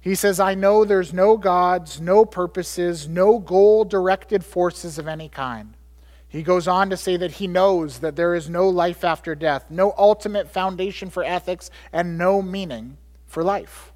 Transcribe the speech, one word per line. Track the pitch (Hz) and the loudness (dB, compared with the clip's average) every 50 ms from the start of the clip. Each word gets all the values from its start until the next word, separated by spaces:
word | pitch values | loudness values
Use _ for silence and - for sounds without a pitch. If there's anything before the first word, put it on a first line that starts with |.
He | _ 185 190 | _ -4 -4
says, | - - 202 190 170 | 0 0 0 2 2
"I | 196 190 196 | 2 0 0
know | 190 196 196 208 214 214 | 2 2 4 4 4 4
there's | 202 208 190 180 160 160 | 4 2 0 0 -2 0
no | 185 185 208 226 220 | 2 4 4 4 4
gods, | 190 190 175 180 180 180 180 180 175 156 - - | 4 0 2 2 2 2 0 -2 -4 -10 -14 -10
no | 165 170 190 214 220 | -2 2 4 4 4
purposes, | 214 - 185 180 175 - 190 175 - - - 175 175 170 156 147 151 | 4 2 -6 -6 -4 -4 -8 -8 -8 -6 -4 -4 -4 -4 -6 -8 -8
no | 160 175 185 208 226 240 | 0 2 4 4 4 2
goal-directed | 185 - 180 190 202 208 214 220 220 185 196 196 180 185 190 196 - - 214 190 - | 2 0 4 6 6 6 6 4 2 0 0 0 2 2 0 0 -2 -4 -4 -4 -4
forces | - - 180 175 175 170 - - 175 151 156 | -4 -2 0 0 0 -2 -6 -14 -12 -10 -10
of | 151 156 | -10 -10
any | 156 156 160 147 | -10 -12 -12 -14
kind." | - - 139 127 120 110 104 107 - - - - - - - - - - - - | -10 -8 -8 -8 -8 -10 -14 -18 -20 -20 -20 -20 -20 -20 -20 -20 -20 -20 -20 -12
He | - 151 160 | -12 -8 0
goes | 165 180 180 160 180 | 0 0 0 2 0
on | 180 185 196 190 | 2 2 2 0
to | 190 175 | -2 -4
say | - 190 180 | -2 -2 -2
that | 175 180 175 | -2 -2 -6
he | 147 - 202 185 | -6 -6 -8 -2
knows | 175 185 185 196 190 175 160 151 127 120 | 0 2 4 4 4 2 -2 -4 -8 -6
that | 143 160 147 151 | -8 -6 -4 -2
there | 170 175 175 | -2 0 0
is | 170 156 156 | -2 -4 -6
no | 170 175 190 190 | -2 0 2 2
life | 185 175 170 180 175 - - | 2 2 0 -2 -2 -2 -2
after | 175 160 - - 170 160 | -2 -2 -2 -6 -10 -10
death, | 147 165 160 143 135 - - | -4 -2 -2 -2 -2 -6 -10
no | 156 175 190 208 190 - | -2 0 0 0 2 4
ultimate | 196 208 214 208 - 214 202 208 190 - | 4 4 4 4 -2 -6 -4 -4 -6 -4
foundation | - 190 185 190 190 175 185 202 185 - 202 185 | -4 -4 -4 -4 -4 -4 -8 -8 -8 -10 -14 -10
for | - 185 165 | -6 -6 -4
ethics, | 151 180 180 - - 180 175 - - - - - - - | -2 -4 -4 -4 -6 -8 -8 -10 -20 -20 -20 -20 -8 -6
and | 160 175 175 170 165 | -4 -4 -4 -4 -2
no | 175 185 196 196 | 0 0 2 2
meaning | 196 185 185 196 190 170 131 113 110 123 139 - - - - - - | 0 0 -2 -2 -6 -8 -10 -12 -12 -16 -18 -20 -20 -20 -20 -20 -20
for | - - 160 | -12 -6 -4
life. | 165 185 202 196 - - - - - - - | -2 -2 -2 -2 -6 -12 -20 -20 -20 -20 -20